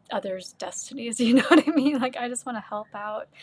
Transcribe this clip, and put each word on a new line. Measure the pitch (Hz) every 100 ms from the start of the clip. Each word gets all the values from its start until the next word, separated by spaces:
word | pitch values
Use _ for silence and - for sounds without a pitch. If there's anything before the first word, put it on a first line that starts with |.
| -
others' | 214 196 185 180
destinies, | - 185 - - 269 233 226
<laughs> |
you | 233 254
know | -
what | 311 302
I |
mean? | 320 269 277
Like, | 254 247
I | 240
just | 247 262
wanna | 226
help | - 208 214
out | 208 208 214 - -